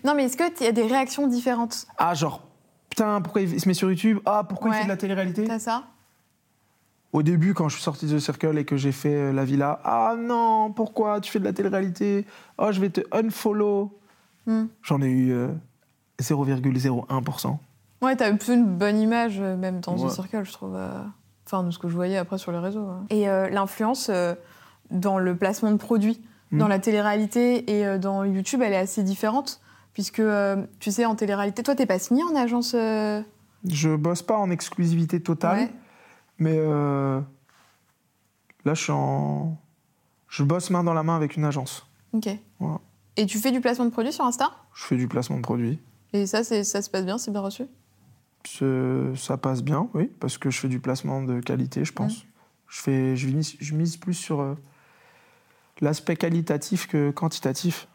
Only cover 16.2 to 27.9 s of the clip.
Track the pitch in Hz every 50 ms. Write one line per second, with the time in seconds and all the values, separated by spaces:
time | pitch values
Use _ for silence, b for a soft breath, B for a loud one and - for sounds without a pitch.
16.2 | 123 - 156 139 143 135 135 127 127 139 127 127 127 139 127 120 - - 135 135
17.2 | 123 131 127 - - 131 143 151 - _ _ _ _ _ _ _ 247 262 262 254
18.2 | 247 208 208 208 - 240 247 240 240 202 180 170 202 208 208 214 214 220 233 233
19.2 | 233 226 196 196 196 190 185 185 185 185 185 180 175 - 175 175 175 175 185 190
20.2 | 185 190 - 214 196 185 - - 190 190 185 190 190 190 - - 202 208 202 _
21.2 | _ _ _ _ _ - - 190 180 175 170 - - 175 170 175 180 185 190 190
22.2 | 180 175 196 185 - - 170 170 175 190 202 214 208 196 180 185 196 208 214 214
23.2 | 202 196 196 190 190 185 196 202 196 196 - - 220 220 262 269 - - 202 180
24.2 | 175 175 175 175 B B B B B B B B B - - 185 180 202 190 190
25.2 | 185 185 180 175 196 190 208 - - 214 208 208 - - 233 214 202 220 226 -
26.2 | B B B B B B - 151 214 208 196 190 190 233 214 208 208 214 208 214
27.2 | 214 208 - 240 240 247 247 240 247 - 208 208 208 202